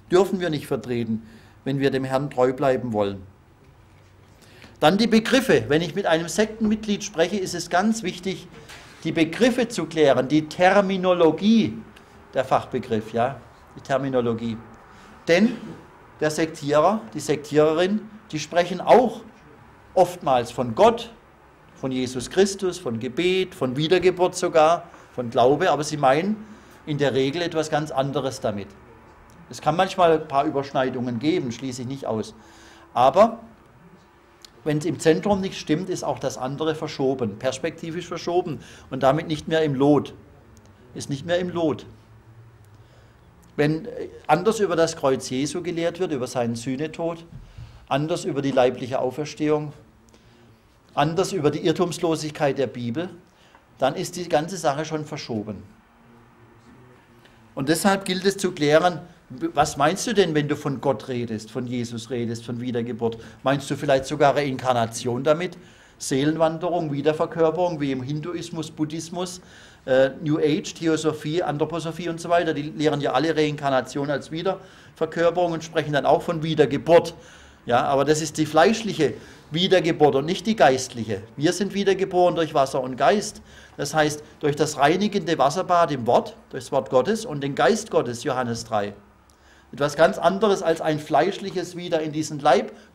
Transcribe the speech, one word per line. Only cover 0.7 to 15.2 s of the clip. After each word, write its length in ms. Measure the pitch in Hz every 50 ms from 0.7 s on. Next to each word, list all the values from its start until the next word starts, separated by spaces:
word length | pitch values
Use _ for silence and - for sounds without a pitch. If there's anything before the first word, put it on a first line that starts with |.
| 143 120 - 123 123 120 117 113 113 107 - - - - - - - - -
wenn 160 | 131 135 139
wir 100 | 139 139
dem 140 | 123 131 135
Herrn 240 | 131 131 131 143 147
treu 240 | - 127 127 131 135
bleiben 400 | 135 147 135 131 120 113 123 107
wollen. 280 | 104 101 98 98 92 92 - - _ _ _ _ _ _ _ - _ - _ _ - - - _ _ - - - _ - - - - - - - -
Dann 180 | 151 151 185 202
die 100 | 233 -
Begriffe. 580 | 208 226 220 - - 262 262 - 170 127 110 110
Wenn 140 | 143 160
ich 120 | 175 165 147
mit 120 | 196 196
einem 240 | 180 165 165 165 165
Sektenmitglied 760 | - - 220 220 - - 226 208 220 214 - 208 202 190 -
spreche, 320 | - - 151 170 185 202
ist 180 | 202 185 151 165
es 160 | 170 - -
ganz 320 | - 175 196 226 220 220 -
wichtig, 440 | 180 - - - 190 180 147 - - - - - - - - - - - - -
die 80 | 160
Begriffe 560 | - 170 160 160 165 - 220 262 233 262 233 -
zu 180 | - - 165
klären, 440 | 156 165 165 151 139 127 127 131 131
die 180 | 147 156 151 151
Terminologie, 1300 | - - 180 185 196 202 196 185 196 185 180 185 180 175 170 160 156 - 190 214 226 226 175 117 - - - - - - - - - - - - -
der 120 | 139 123
Fachbegriff, 680 | - 147 120 - - - 127 107 - 113 107 107 -
ja, 240 | 110 113 117 131 135 113 - - - - - - -
die 60 | -
Terminologie. 760 | - - 139 131 139 135 131 127 117 117 117 110 117 117 110 110 - - - - - - - - - - - -